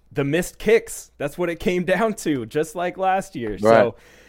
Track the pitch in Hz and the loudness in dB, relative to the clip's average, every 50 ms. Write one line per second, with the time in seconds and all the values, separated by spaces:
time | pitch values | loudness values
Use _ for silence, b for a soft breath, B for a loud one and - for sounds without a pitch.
0 | _ _ - 143 139 139 147 170 180 - - - - 208 220 226 226 - - - | _ _ -4 -4 -2 0 0 0 -2 -2 -8 -4 2 2 2 2 2 -2 -10 -16
1 | - - _ - 131 - - - 180 175 165 - - 185 180 180 180 165 185 180 | -16 -18 _ -8 -8 -8 -4 -4 -4 -4 -4 -2 -2 0 0 0 0 0 0 2
2 | 226 226 208 - - 180 147 127 113 110 - 151 160 156 - 180 175 180 175 180 | 0 0 -2 -4 -4 -2 -2 -2 -4 -4 -2 -2 -2 -2 -4 -6 -6 -6 -4 -2
3 | 190 185 185 196 190 - - 127 117 107 104 90 104 110 113 113 104 117 101 b | 0 0 0 0 -2 -6 -8 -8 -6 -6 -4 0 4 6 6 6 6 4 0 b
4 | b b b b b | b b b b b